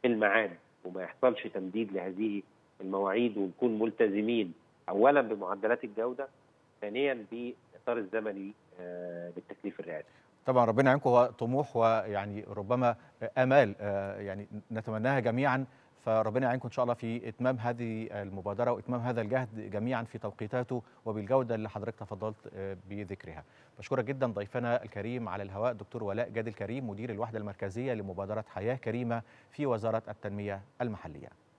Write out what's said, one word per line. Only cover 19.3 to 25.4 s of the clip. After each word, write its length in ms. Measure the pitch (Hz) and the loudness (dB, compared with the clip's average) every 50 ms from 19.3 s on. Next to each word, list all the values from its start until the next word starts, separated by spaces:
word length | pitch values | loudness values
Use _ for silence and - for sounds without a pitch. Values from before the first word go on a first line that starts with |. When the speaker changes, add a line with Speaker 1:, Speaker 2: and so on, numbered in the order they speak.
| 123 131 127 104 110 110 101 101 | 0 0 0 -2 -8 -10 -10 -6
Speaker 2:
جميعًا 320 | 98 101 110 123 131 117 | -4 -2 -2 0 -2 -2
في 160 | 117 113 - 107 | -4 -6 -10 -8
توقيتاته 640 | - 104 98 - 110 104 - 127 123 - 127 120 107 - - - _ | -8 -8 -8 -6 -8 -2 -2 -2 -2 -2 -4 -6 -6 -10 -20 -10 _
وبالجودة 500 | 113 104 107 101 98 131 135 127 113 117 | -4 -4 -4 0 2 4 4 4 2 -2
اللي 140 | 110 110 107 | -2 -2 -6
حضرتك 260 | - 110 113 117 113 - | -6 -6 -6 -6 -8 -10
تفضلت، 380 | 107 - 107 92 110 110 107 - - - - | -10 -10 -8 -6 -6 -6 -6 -8 -16 -14 -10
آه، 220 | 98 98 98 98 92 95 95 | -8 -8 -8 -8 -10 -12 -10
بذكرها. 540 | 101 101 104 90 98 - - - 80 78 - _ _ - - - _ - | -8 -8 -8 -8 -10 -10 -10 -14 -14 -14 -16 _ _ -20 -20 -20 _ -18
بشكرك 260 | 113 - 139 127 117 | -6 -2 -2 0 0
جدًا 220 | 117 139 131 131 | -2 0 0 0
ضيفنا 560 | 120 107 104 104 98 - 123 123 120 120 - | 0 0 -4 -6 -4 -4 -2 2 2 2 0
الكريم 460 | - 110 - 101 101 113 123 123 113 98 | 0 -4 -8 -6 -6 -4 -4 -4 -4 -4
على 140 | 87 101 | -4 -6